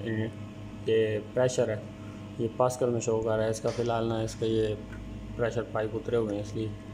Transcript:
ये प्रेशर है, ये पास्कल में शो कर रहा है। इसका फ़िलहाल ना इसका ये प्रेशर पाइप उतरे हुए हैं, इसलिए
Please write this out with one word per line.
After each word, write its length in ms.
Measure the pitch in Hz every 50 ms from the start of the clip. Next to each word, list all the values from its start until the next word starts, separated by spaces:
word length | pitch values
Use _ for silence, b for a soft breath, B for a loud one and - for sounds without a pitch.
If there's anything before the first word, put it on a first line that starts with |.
| 104 117 113 107 110 110 - - - - - - - - - - - 113
ये 300 | 113 110 110 107 107 107 101 - -
प्रेशर 360 | 127 127 127 - - 123 110
है, 120 | 107 104 - - - - - - - - - - - -
ये 60 | 120 110 - -
पास्कल 300 | 127 127 127 - 131 123
में 100 | 120 117
शो 160 | 113 120 113 110
कर 100 | 110 113
रहा 160 | 110 110 110
है। 60 | 110
इसका 180 | 113 110 - 120
फ़िलहाल 360 | 110 110 117 120 117 117 113 113
ना 140 | 113 113 110
इसका 220 | 110 104 - 113
ये 280 | 113 113 110 110 107 107 101 - - - - - - - - - - - -
प्रेशर 260 | 120 113 110 120 107 - 104
पाइप 220 | 110 110 110 110
उतरे 220 | 110 - - 120 117
हुए 180 | 113 107 101
हैं, 60 | 104 104
इसलिए 240 | 104 101 110 110 107 101 - - -